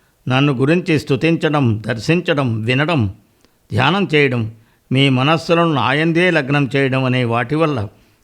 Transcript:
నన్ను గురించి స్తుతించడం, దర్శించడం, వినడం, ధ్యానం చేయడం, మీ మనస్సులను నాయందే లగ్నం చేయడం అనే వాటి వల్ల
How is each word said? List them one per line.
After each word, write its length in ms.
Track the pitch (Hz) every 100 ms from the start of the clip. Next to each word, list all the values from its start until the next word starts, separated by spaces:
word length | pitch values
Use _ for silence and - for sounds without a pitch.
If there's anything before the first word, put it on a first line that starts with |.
| _ _ -
నన్ను 240 | 127 143
గురించి 460 | 123 135 180 180 147
స్తుతించడం, 840 | - 131 160 160 156 151 123 104 117
దర్శించడం, 760 | 113 127 170 175 147 131 110
వినడం, 520 | 110 131 151 160 101 - _ _ _ _ _
ధ్యానం 360 | 107 135 196 175
చేయడం, 360 | 151 139 120 110 - _ _ _
మీ 160 | 127 139
మనస్సులను 640 | 127 139 160 - 170 170
నాయందే 580 | 143 113 143 165 165 180
లగ్నం 400 | 160 131 147 135 139
చేయడం 280 | 135 131
అనే 200 | 131 127
వాటి 300 | 117 117 120
వల్ల 340 | 151 160 131 101 - _ _